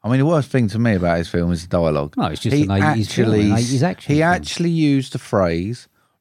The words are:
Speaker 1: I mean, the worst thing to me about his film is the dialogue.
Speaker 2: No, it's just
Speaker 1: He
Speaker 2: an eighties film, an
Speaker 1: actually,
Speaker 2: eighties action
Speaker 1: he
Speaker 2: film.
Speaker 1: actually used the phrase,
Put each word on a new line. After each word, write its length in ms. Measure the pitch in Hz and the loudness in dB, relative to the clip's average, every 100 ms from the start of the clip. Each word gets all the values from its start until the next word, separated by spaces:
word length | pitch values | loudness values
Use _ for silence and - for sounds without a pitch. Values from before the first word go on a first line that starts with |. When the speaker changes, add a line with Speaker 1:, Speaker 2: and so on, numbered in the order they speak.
Speaker 1:
I 60 | 107 | 0
mean, 100 | 131 | 0
the 80 | 143 | 2
worst 240 | 165 123 | 0 0
thing 160 | 131 110 | 0 0
to 100 | 113 | 0
me 140 | 117 | 0
about 240 | 95 87 85 | 2 2 0
his 100 | 85 | -2
film 240 | 87 87 | -2 0
is 100 | 85 | -2
the 60 | 87 | -2
dialogue. 460 | 90 82 73 73 - | 0 0 0 -4 -4
Speaker 2:
No, 80 | 107 | -4
it's 140 | 76 | -4
just 160 | 117 143 | -2 0
Speaker 1:
He 80 | |
Speaker 2:
an 80 | 98 | 2
eighties 400 | 98 123 113 104 | 2 2 0 -2
film, 160 | - 110 | 0 2
an 60 | 107 | 2
Speaker 1:
actually, 120 | 104 | 2
Speaker 2:
eighties 300 | 110 120 131 | 2 0 0
action 300 | 170 185 - | 0 -2 -2
Speaker 1:
he 60 | 147 | 0
Speaker 2:
film. 120 | 165 | 2
Speaker 1:
actually 380 | 180 147 - 170 | 0 -4 -4 -2
used 420 | 165 151 139 131 | 2 2 2 -2
the 60 | - | -10
phrase, 680 | - 107 90 85 98 120 - _ _ _ | -2 0 2 0 -4 -8 -14 _ _ _